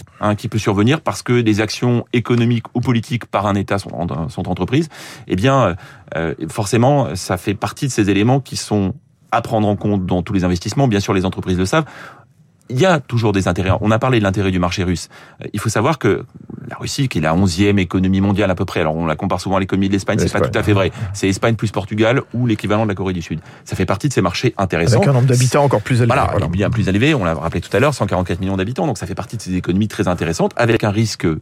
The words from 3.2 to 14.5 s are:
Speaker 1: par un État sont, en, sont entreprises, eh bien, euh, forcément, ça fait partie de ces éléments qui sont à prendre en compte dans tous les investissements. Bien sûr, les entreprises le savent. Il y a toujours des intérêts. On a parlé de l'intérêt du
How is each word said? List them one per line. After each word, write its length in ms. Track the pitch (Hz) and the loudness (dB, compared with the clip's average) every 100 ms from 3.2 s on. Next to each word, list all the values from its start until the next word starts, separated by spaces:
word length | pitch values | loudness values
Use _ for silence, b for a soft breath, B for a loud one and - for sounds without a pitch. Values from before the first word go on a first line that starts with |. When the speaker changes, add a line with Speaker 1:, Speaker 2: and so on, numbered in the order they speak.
| - | -4
Speaker 1:
par 180 | 107 104 | -2 0
un 80 | |
État 240 | 98 92 98 | 0 0 -4
sont, 140 | - | -4
en, 360 | 64 87 73 82 | -6 -6 -4 -6
sont 200 | - 87 | -6 -6
entreprises, 400 | 90 90 139 160 B B B - | -4 -2 0 -2 B B B -6
eh 80 | 92 | -2
bien, 400 | 127 135 104 87 B B - 78 | 2 4 2 0 B B -10 -6
euh, 180 | 82 - 80 | -4 -4 -6
forcément, 680 | - 101 113 123 147 113 90 | -6 0 2 4 4 0 -4
ça 220 | - 92 | -4 -4
fait 160 | - | -4
partie 320 | 98 101 - 139 | -4 -6 -4 -4
de 60 | |
ces 180 | - 98 | 0 2
éléments 300 | 98 113 135 | 4 4 2
qui 160 | - - | 0 -8
sont 400 | - 104 95 - - _ _ | -2 0 0 -4 -14 _ _
à 120 | 117 | -4
prendre 240 | 117 113 104 | -2 0 2
en 80 | 101 | 0
compte 320 | 107 101 90 | 0 -2 0
dans 160 | 90 | -2
tous 100 | 85 | 0
les 100 | 98 | 0
investissements. 440 | 90 90 110 143 135 | 0 0 -2 0 2
Bien 120 | 101 | 2
sûr, 140 | 98 | 0
les 100 | 98 | 0
entreprises 360 | 92 95 87 90 | 0 -2 -2 0
le 60 | 95 | 2
savent. 200 | 160 151 B B B - _ _ _ - | 0 -2 B B B -20 _ _ _ -6
Il 60 | 127 | 2
y 60 | 190 | 4
a 160 | 160 | 2
toujours 320 | - 120 110 | 0 0 2
des 160 | 98 95 | 2 0
intérêts. 220 | 87 92 90 | 0 0 0
On 100 | 107 | 2
a 80 | 110 | 2
parlé 200 | 131 123 | 2 2
de 40 | |
l'intérêt 260 | 98 98 | 2 2
du 100 | 95 | 0